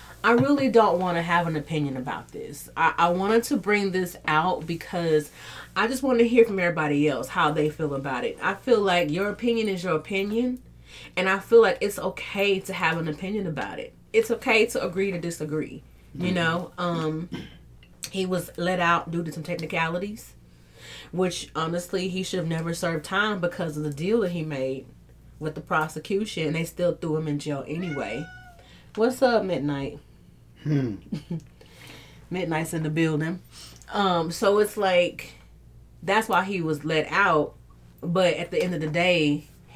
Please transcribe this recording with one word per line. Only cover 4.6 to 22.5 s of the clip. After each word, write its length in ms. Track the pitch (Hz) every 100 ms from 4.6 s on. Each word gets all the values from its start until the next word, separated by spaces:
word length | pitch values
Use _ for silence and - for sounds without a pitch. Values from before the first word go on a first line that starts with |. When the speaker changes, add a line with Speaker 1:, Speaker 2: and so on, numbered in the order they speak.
| 160
Speaker 1:
because 640 | 165 - 175 165 151 147 - - - - -
I 120 | 220
just 160 | 254
wanna 200 | 269 233 233
hear 200 | 240 226
from 140 | 196
everybody 480 | 175 160 151 143 147
else 180 | 123 -
how 220 | 185 156
they 180 | 156 151
feel 260 | 151 156 135
about 280 | 139 127
it. 140 | 117 -
I 120 | 170
feel 280 | 196 - 220
like 280 | 196 175 160
your 200 | 165 202
opinion 380 | 202 233 226 214
is 160 | 185
your 120 | 180 156
opinion, 640 | - 196 202 220 247 254 - - - - - -
and 120 | 190
I 120 | 196
feel 220 | - 233
like 160 | 202 180
it's 160 | 202 -
okay 600 | 190 - - 202 202 190
to 140 | 190
have 240 | 180 165 165
an 80 | 165
opinion 400 | 147 185 214 185
about 320 | 143 98 87
it. 140 | - - -
It's 160 | 220 226
okay 360 | 226 262 220 226
to 180 | - 190
agree 260 | 180 196
to 80 | 180
disagree, 640 | 170 170 151 156 - - - - -
you 120 | 139 180
Speaker 2:
Mm-hmm. 80 | 180
Speaker 1:
know? 360 | 165 175 175 -
Um, 520 | 175 170 160 156 175 - - - - - - - -
he 140 | 190 185
was 260 | 185 165 -
let 220 | 175 180
out 300 | 170 170 -
due 140 | 165
to 80 | 165
some 100 | 170
technicalities, 880 | 160 175 165 170 160 175 202 220 - - - - - - - - -
which, 380 | 170 185 - - -
honestly, 540 | 165 175 175 190 185
he 120 | 185
should 160 | 185 185
have 80 |
never 260 | 160